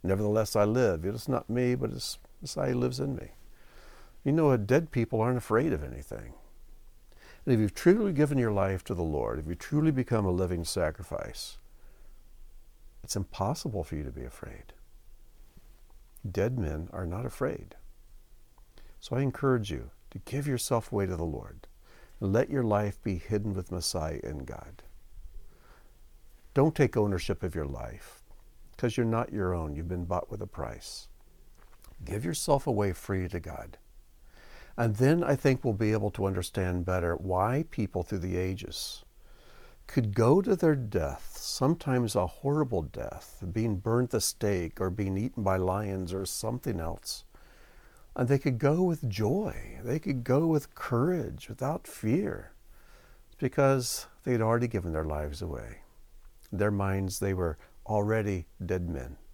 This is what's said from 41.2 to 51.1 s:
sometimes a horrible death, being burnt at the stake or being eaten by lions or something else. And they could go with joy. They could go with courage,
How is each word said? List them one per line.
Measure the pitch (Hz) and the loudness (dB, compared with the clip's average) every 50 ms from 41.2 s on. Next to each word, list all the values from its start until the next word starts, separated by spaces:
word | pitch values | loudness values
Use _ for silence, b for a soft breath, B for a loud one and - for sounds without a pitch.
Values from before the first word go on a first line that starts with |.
| - - - | -10 -12 -12
sometimes | - - - - - 127 139 165 - - 143 127 123 120 107 - | -10 -8 -8 -2 2 2 2 2 2 0 0 2 2 2 2 2
a | 107 92 | 2 0
horrible | 87 - - - 135 147 156 151 127 113 90 | 0 -2 -4 -2 0 2 2 2 2 2 -2
death, | 78 67 - - - - - - - - - - 101 87 | -2 -2 -6 -6 -8 -8 -8 -12 -14 -18 -14 -10 -8 -4
being | - 113 113 113 104 | -2 0 0 2 0
burnt | 92 - 113 113 120 127 | 0 0 2 2 2 2
at | 120 | 2
the | - 110 | 0 0
stake | - - - - 117 101 101 90 85 80 - - | 0 0 -2 0 0 2 2 2 0 -4 -4 -2
or | 95 92 | -2 -2
being | 90 107 101 95 95 | 0 -2 -2 0 0
eaten | 95 110 131 - - 104 | 0 -2 -2 -4 -2 0
by | 95 95 95 | 2 2 4
lions | 92 92 92 101 107 101 98 95 92 85 | 2 2 0 0 -2 -2 -2 -4 -4 -4
or | 92 95 95 | -4 -4 -4
something | - - - - 110 117 - - 131 104 85 | -4 -6 -4 -4 -4 -4 -2 -4 -4 -2 -2
else. | 82 82 82 - - - - - - b b b b b b b b b b b b b b b b b b | -2 -4 -6 -6 -8 -10 -10 -10 -12 b b b b b b b b b b b b b b b b b b
And | - 127 120 | -2 2 4
they | 139 135 | 2 2
could | - 143 127 110 | 4 0 0 2
go | 151 139 151 175 | 4 4 4 4
with | 185 180 165 151 - 117 | 4 2 2 0 -2 -4
joy. | 95 98 107 104 147 196 214 170 - - - - - - - | 0 2 2 2 2 0 0 -2 -6 -6 -10 -10 -12 -10 -4
They | 120 127 156 | -4 -4 -2
could | - 147 139 127 117 | -2 -2 -2 -2 2
go | - 127 143 165 | 2 4 4 6
with | 165 160 147 - - - | 4 4 2 0 -2 -14
courage, | - - - 123 117 131 175 | -12 -4 0 2 2 4 4